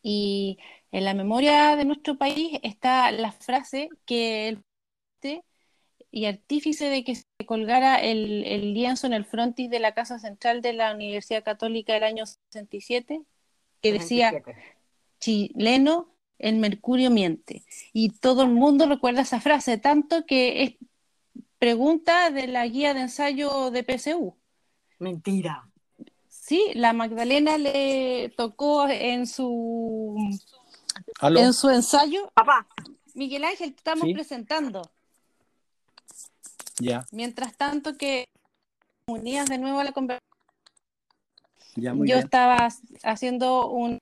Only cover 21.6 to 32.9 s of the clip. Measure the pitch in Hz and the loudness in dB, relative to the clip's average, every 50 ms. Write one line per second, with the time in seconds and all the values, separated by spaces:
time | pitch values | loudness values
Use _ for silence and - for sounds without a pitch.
21.6 | 247 240 233 226 254 302 330 320 320 339 330 349 359 339 277 277 262 254 254 247 | 2 2 2 4 4 2 2 2 2 2 4 4 4 2 0 -2 -4 -2 -2 -2
22.6 | 240 240 226 269 294 285 277 269 254 247 - - 285 285 277 262 294 285 277 277 | -2 -2 -2 0 0 0 0 0 -4 -6 -4 -2 -2 -2 -2 -2 -4 -2 -2 -2
23.6 | 262 254 240 247 247 - 254 240 - 294 320 349 269 180 _ _ _ _ _ _ | -2 -2 -4 -4 -4 -4 -6 -4 -2 -2 -2 -2 -4 -6 _ _ _ _ _ _
24.6 | _ _ _ _ _ _ _ _ 175 185 180 160 - 196 196 190 170 165 147 139 | _ _ _ _ _ _ _ _ -8 -8 -8 -6 -4 -2 -2 -2 -2 -4 -8 -10
25.6 | 123 _ _ _ _ _ _ _ - - _ _ _ _ - - - - 302 359 | -14 _ _ _ _ _ _ _ -20 -20 _ _ _ _ -20 -20 -6 -2 0 2
26.6 | 427 403 - 233 240 233 226 233 226 226 226 226 233 240 269 294 294 311 311 311 | 2 0 0 2 2 2 2 2 -4 -4 -4 -4 0 2 2 4 4 4 2 0
27.6 | 285 277 277 277 277 269 269 262 262 254 254 247 247 233 _ - 233 226 - - | 0 -2 0 0 0 0 0 0 -2 -2 -4 -4 -6 -8 _ -6 -6 -6 -4 -2
28.6 | 277 294 294 294 285 277 262 202 - 240 247 247 247 233 - - 262 247 240 233 | 0 2 2 2 2 2 0 0 -2 -2 -2 -2 -4 -6 -4 -6 -4 -4 -4 -4
29.6 | 226 233 233 233 226 226 220 220 220 214 208 214 214 202 202 196 _ _ _ _ | -4 -4 -4 -4 -4 -4 -4 -6 -6 -6 -4 -4 -2 -2 -4 -6 _ _ _ _
30.6 | _ _ - _ _ - - - - - 453 - 143 147 - - 240 254 240 - | _ _ -20 _ _ -10 -10 -10 -12 -18 -6 0 2 4 6 8 6 6 4 4
31.6 | - 269 262 240 - - - 285 294 294 311 392 403 - _ - - 269 277 240 | 4 4 4 4 4 4 4 4 4 2 0 -4 -6 4 _ 4 6 6 4 2
32.6 | - _ _ - - - | 2 _ _ -18 -18 -18